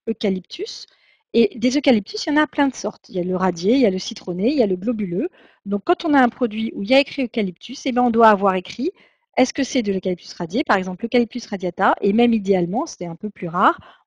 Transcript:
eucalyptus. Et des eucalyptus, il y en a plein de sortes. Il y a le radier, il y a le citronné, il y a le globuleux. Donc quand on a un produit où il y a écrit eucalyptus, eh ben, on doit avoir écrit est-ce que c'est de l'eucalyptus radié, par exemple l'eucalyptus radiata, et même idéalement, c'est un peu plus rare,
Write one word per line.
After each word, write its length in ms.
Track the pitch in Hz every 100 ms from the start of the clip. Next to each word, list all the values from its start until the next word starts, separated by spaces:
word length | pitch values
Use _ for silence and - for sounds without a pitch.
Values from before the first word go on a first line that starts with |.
| -
eucalyptus. 800 | 220 208 190 - - 415 - - _ _ _ _
Et 240 | 233 233 233
des 180 | 240 262
eucalyptus, 500 | 277 226 196 - -
il 40 |
y 80 | 294
en 40 |
a 60 | 302
plein 200 | - 277
de 80 | -
sortes. 340 | 208 - -
Il 60 | 185
y 40 |
a 40 |
le 120 | 180 185
radier, 380 | 185 175 180
il 80 | 269
y 60 | 233
a 20 |
le 100 | 185
citronné, 520 | - 214 - 175 214
il 60 | 302
y 60 |
a 40 | 208
le 100 | 185
globuleux. 520 | 196 220 196 170 330 - _ _ 202
Donc 160 | 202 -
quand 200 | 359 330
on 80 |
a 80 | 285
un 80 | 247
produit 420 | - 240 214 220 -
où 80 |
il 60 | 202
y 40 |
a 60 | 262
écrit 240 | 277 -
eucalyptus, 600 | 247 - 196 175 - 262 277
eh 40 |
ben, 120 | 247
on 80 | 247
doit 180 | 226 226
avoir 240 | 202 196
écrit 380 | 185 180 - 285 - _ _ _ -
est-ce 160 | 254
que 100 | -
c'est 200 | 262 269
de 100 | 208
l'eucalyptus 400 | 190 185 180 -
radié, 300 | - 170 196
par 140 | 311 202
exemple 260 | 185 180
l'eucalyptus 420 | 233 247 233 247 -
radiata, 480 | 196 180 - 202 -
et 100 | 202
même 220 | 214 240
idéalement, 540 | 226 196 190 175 208 320
c'est 180 | - 175
un 100 | 165
peu 140 | 214
plus 180 | - 175
rare, 320 | 175 233 370 - -